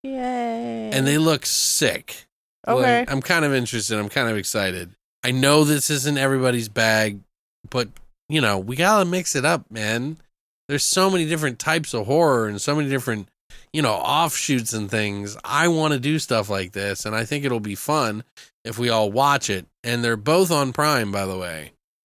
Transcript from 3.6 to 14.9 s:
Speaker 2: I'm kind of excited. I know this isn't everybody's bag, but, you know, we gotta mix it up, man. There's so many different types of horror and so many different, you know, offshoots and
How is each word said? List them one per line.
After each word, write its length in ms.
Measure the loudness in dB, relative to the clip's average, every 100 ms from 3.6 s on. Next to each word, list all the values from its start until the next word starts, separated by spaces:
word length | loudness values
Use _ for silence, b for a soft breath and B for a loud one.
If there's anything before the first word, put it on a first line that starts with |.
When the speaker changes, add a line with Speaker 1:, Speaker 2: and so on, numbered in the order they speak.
| 0 -4 -2 -2
Speaker 2:
I'm 100 | -2
kind 200 | 0 0
of 80 | 0
excited. 540 | -2 -2 -2 -4 -10 _ _ _
I 60 | -2
know 340 | 2 6 6
this 260 | 6 2 0
isn't 280 | -2 0 2
everybody's 500 | 2 2 2 0 -2
bag, 520 | 2 4 4 2 -4 _ _ _ _ -6
but, 180 | -4 -4 -10 -20 _ _
you 120 | 2
know, 180 | 4 2
we 180 | -2 0
gotta 280 | 4 4
mix 300 | 4 0 -2
it 100 | 0
up, 260 | 0 0 -4
man. 480 | -6 -2 -2 -4 -10 _ _ _ _ -6
There's 160 | -4
so 260 | 0 2 2
many 160 | 2 0
different 320 | -2 -2 -4
types 360 | -2 -2 -2
of 120 | -6 0
horror 400 | 2 4 4 0
and 120 | -2
so 140 | -2
many 140 | -2 0
different, 400 | -2 -2 -6 -8 _ _ B B
you 100 | 0
know, 100 | 0
offshoots 760 | 0 0 0 0 -2 0 0 0
and 180 | -6 -2